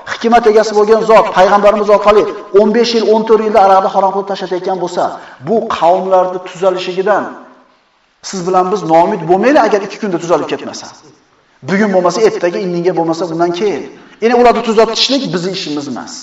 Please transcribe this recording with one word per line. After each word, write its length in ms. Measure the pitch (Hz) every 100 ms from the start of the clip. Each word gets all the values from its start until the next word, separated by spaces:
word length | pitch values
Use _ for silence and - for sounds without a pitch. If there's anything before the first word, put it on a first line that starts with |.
hikmat 400 | - - 233 233 214
egasi 260 | 208 214
bo'lgan 260 | 214 208 226
zot 240 | 220 220 202
payg'ambarimiz 600 | - 196 202 202 214 202
orqali 320 | 202 202 214 143 - -
o'n 160 | 190 214
besh 200 | 220 226
yil, 120 | 233
o'n 180 | 202 220
to'rt 180 | 220 214
yilda 160 | 214 208
aroqni 280 | 196 190 196
harom 220 | 202 196
qilib 160 | 196 196
tashatayotgan 500 | 190 180 180 185 190
bo'lsa, 220 | 175 180 143 - - -
bu 160 | 131 220 226
qavmlarni 720 | - 165 185 185 185 185 180
tuzalishigidan 800 | - 165 190 180 - 180 190 185 113 - - _ _ _ _ _ _ _
siz 160 | - 190
bilan 240 | 175 185 185
biz 140 | 208
noumid 400 | 160 165 180 208
bo'lmaylik, 400 | 160 185 233 294
agar 180 | 220 202
ikki 160 | 202 -
kunda 180 | 214 170
tuzalib 300 | 165 160 151
ketmasa. 380 | 139 135 - - - - _ _ _ _ _
Bugun 280 | 131 196 214
bo'lmasa, 260 | 185 175 196
ertaga, 380 | 214 208 175 175
indinga 340 | 185 175 180 170
bo'lmasa, 260 | 165 160
undan 280 | 180 165 175
keyin. 300 | 175 208 139 - - - _
Ya'ni 180 | 220
ularni 280 | 247 240 214
tuzatishlik 600 | - 214 220 220 - 269 202
bizning 280 | 165 180
ishimiz 320 | 180 151 147 135
emas. 240 | 110 - -